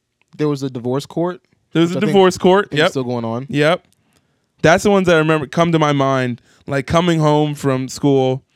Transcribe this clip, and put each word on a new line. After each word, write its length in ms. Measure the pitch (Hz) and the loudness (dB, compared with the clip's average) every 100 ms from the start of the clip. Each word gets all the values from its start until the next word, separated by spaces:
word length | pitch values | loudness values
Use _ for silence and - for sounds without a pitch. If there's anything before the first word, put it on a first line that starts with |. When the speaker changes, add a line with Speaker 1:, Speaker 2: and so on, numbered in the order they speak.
| _ _ _ - | _ _ _ -6
Speaker 1:
There 120 | 151 | -4
was 140 | 139 | -4
a 80 | 135 | -6
divorce 360 | 123 123 135 - | -8 -6 -6 -6
court. 360 | - 175 175 _ _ _ | -6 -6 -8 _ _ _
Speaker 2:
There 100 | 160 | 0
was 80 | 170 | 0
Speaker 1:
which 60 | 175 | 0
Speaker 2:
a 20 | |
Speaker 1:
I 20 | |
think, 100 | 202 | 0
Speaker 2:
divorce 260 | 196 185 - | 4 4 4
court. 280 | 185 190 196 | 2 2 0
Speaker 1:
I 20 | |
think 100 | 147 | 0
Speaker 2:
Yep. 120 | 143 | 0
Speaker 1:
still 140 | 135 | 0
going 200 | 123 120 | -6 -6
on. 220 | 113 117 139 | -6 -8 -6
Speaker 2:
Yep. 380 | 143 147 180 _ _ _ _ _ _ _ _ | -2 0 -2 _ _ _ _ _ _ _ _
That's 220 | 156 185 | 2 4
the 60 | 208 | 4
ones 160 | 196 180 | 2 4
that 80 | 165 | 2
I 20 | |
remember 280 | 156 156 135 | 2 -2 -2
come 260 | 170 170 | -2 0
to 60 | 160 | 2
my 140 | 151 | 0
mind, 480 | 143 135 135 127 117 _ _ - | 0 0 -2 -2 -6 _ _ -8
like 200 | 139 - | -6 -2
coming 320 | 170 175 165 | 0 2 2
home 360 | 151 151 151 | 2 2 0
from 340 | 147 139 131 131 | -2 -4 -4 -6
school 560 | - 143 135 131 131 _ | -2 0 2 0 -2 _